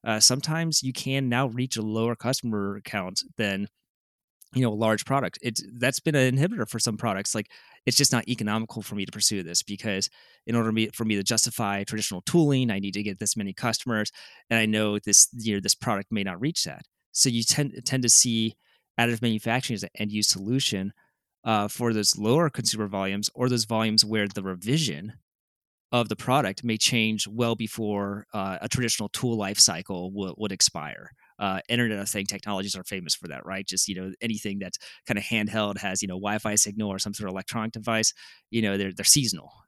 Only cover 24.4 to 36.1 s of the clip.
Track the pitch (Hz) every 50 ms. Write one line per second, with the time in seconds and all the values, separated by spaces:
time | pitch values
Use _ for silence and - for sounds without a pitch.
24.4 | 95 95 92 90 90 110 135 165 156 120 76 71 92 117 - - _ _ _ _
25.4 | _ _ _ _ _ _ _ _ _ _ - 120 120 - 107 - - - 123 147
26.4 | 131 95 98 - - 117 110 107 - - 131 117 110 110 110 104 - 101 107 117
27.4 | 120 117 117 110 113 107 - 113 113 104 104 101 101 101 101 104 104 _ - 107
28.4 | 95 95 95 - - 107 - 127 123 113 - - 107 98 - - - 123 117 110
29.4 | 101 98 104 - - - 87 - 90 - 98 87 90 95 98 101 98 92 76 -
30.4 | 107 101 95 90 - - - 82 73 76 - 50 - - - _ _ _ _ -
31.4 | 101 98 95 92 - - 117 120 120 113 107 98 101 - - 104 98 - 101 98
32.4 | - 104 104 95 98 101 90 95 90 - 101 95 87 - - - - 85 71 64
33.4 | - 82 95 95 98 - 92 95 - - 98 92 92 95 95 _ - 117 110 104
34.4 | - 107 98 101 95 90 - - - - - - _ - 120 101 98 - 117 110
35.4 | 107 101 110 113 107 101 98 104 - 98 92 98 107 95